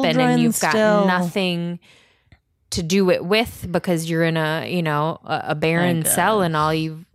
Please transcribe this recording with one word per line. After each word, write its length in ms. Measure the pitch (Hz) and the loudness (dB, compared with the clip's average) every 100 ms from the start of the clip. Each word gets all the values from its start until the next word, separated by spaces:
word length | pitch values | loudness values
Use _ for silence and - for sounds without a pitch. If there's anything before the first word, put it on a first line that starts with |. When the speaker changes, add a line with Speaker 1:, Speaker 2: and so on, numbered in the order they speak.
| 269 | 2
Speaker 1:
and 80 | 202 | 2
Speaker 2:
children 220 | 247 247 | 2 2
Speaker 1:
you've 200 | 233 - | 2 2
got 120 | 165 | 0
Speaker 2:
still. 360 | 220 214 208 190 | 2 4 4 4
Speaker 1:
nothing 720 | 180 175 202 185 170 175 175 _ - _ _ _ _ _ _ - | 2 0 -2 -2 -2 -4 -8 _ -20 _ _ _ _ _ _ -10
to 120 | - | -6
do 260 | 160 196 185 | 0 2 4
it 140 | - | 2
with 440 | 175 214 226 - 180 | 2 0 0 -6 -4
because 380 | 170 - 165 165 | -4 0 -2 0
you're 160 | 165 165 | 0 0
in 100 | 165 | 0
a, 320 | 156 160 - | -2 -2 -4
you 120 | 175 | -4
know, 380 | 160 147 160 - | -2 0 -2 -4
a, 200 | - 151 - | -6 -6 -4
a 60 | 156 | -2
barren 500 | 160 170 175 165 151 | 0 2 2 0 -2
Speaker 2:
I 40 | |
Speaker 1:
cell 320 | - 185 214 | 0 2 2
and 120 | 175 156 | 0 0
Speaker 2:
guess. 40 | |
Speaker 1:
all 140 | 156 | 0
you 320 | 160 160 160 - | 0 -4 -8 -18